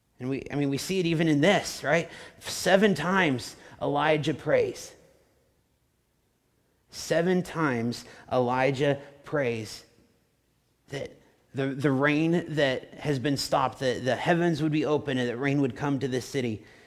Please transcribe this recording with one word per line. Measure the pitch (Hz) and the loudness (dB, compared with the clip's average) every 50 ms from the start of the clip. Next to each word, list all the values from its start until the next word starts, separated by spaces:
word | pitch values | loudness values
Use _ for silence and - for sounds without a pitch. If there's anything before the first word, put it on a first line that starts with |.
| _ _ _ - | _ _ _ -10
And | 123 131 | -6 -6
we, | 139 127 - - | -6 -6 -6 -6
I | - | -4
mean, | 143 143 139 | -2 -2 -2
we | 139 131 | -2 -4
see | - - 190 190 | -4 -2 -2 0
it | 175 | 0
even | 170 165 156 170 | 0 2 2 4
in | 160 151 143 | 4 4 4
this, | 151 196 196 156 - - - - - | 6 4 4 4 0 -4 -8 -6 -2
right? | 135 156 170 160 - - - - - - - | 0 2 2 0 -2 -10 -18 -20 -20 -20 -16
Seven | - - - - - 175 185 190 220 208 180 | -12 -10 -8 -2 2 4 6 6 6 4 2
times | 139 151 175 196 190 180 151 131 117 - - - - - - - - - | 2 0 0 2 2 4 2 2 0 -4 -8 -16 -18 -20 -20 -12 -6 -4
Elijah | 139 143 143 147 156 156 151 139 160 143 | -2 0 2 2 4 2 2 2 -2 -4
prays. | - - 147 139 - - - - - - - - - - _ _ _ _ _ _ _ _ _ _ _ _ _ _ _ _ _ _ _ _ _ _ _ _ _ _ _ _ _ _ _ _ _ _ _ _ _ | -4 0 2 2 2 2 2 -2 -8 -12 -18 -20 -20 -20 _ _ _ _ _ _ _ _ _ _ _ _ _ _ _ _ _ _ _ _ _ _ _ _ _ _ _ _ _ _ _ _ _ _ _ _ _
Seven | - - - - 160 160 170 185 185 180 - | -16 -10 -4 -2 0 2 2 2 2 2 0
times | - - 165 160 139 123 117 113 120 117 - - - - - - - 120 | -2 -2 0 0 0 0 0 -2 -2 -4 -6 -10 -16 -20 -18 -8 -2 0
Elijah | 127 123 120 123 127 131 139 135 123 147 143 135 - - - - - - | 2 2 2 2 2 2 2 2 2 2 2 2 0 -4 -16 -20 -20 -12
prays | - 156 147 135 120 117 113 107 - - - - _ _ _ _ _ _ _ _ _ _ _ _ _ _ _ _ _ _ _ _ - | -6 -4 -2 0 0 -2 -4 -6 -10 -12 -16 -18 _ _ _ _ _ _ _ _ _ _ _ _ _ _ _ _ _ _ _ _ -12
that | 139 135 - - - - _ _ _ _ _ _ - | -10 -10 -10 -10 -14 -18 _ _ _ _ _ _ -4
the, | 131 135 | -4 -2
the | 135 135 139 131 147 | -2 -2 0 0 2
rain | 135 131 143 147 147 151 160 165 170 175 - 170 151 | 2 4 2 2 2 2 2 2 2 0 0 -2 0
that | 156 143 131 131 - - - - | 0 2 2 2 -2 -6 -10 -16
has | - - 151 143 131 | -8 -4 -4 -2 -2
been | 113 147 139 | 0 -2 -2
stopped, | - - - 170 143 131 123 - - | -2 -2 0 0 0 0 0 -2 -2
the, | 139 127 117 85 123 | -2 -2 -2 -2 -2
the | 127 117 | -2 -2
heavens | - - 160 175 170 175 175 165 135 156 | 0 0 0 2 2 2 0 0 0 0
would | 156 147 | 0 0
be | 156 127 | 0 0
open | 123 151 143 147 143 131 127 | 0 0 -2 -2 -2 -2 -2
and | 123 120 | -2 -2
that | 113 | -2
rain | 120 139 139 139 143 | -2 -2 0 2 2
would | 139 127 - | 0 0 -2
come | - 147 143 139 127 | -4 -4 -2 -2 -2
to | 139 127 | -2 -2
this | 127 127 - | -4 -4 -4
city. | - - 139 127 117 107 104 - - - - - | -4 -4 -4 -4 -4 -4 -6 -10 -16 -20 -20 -20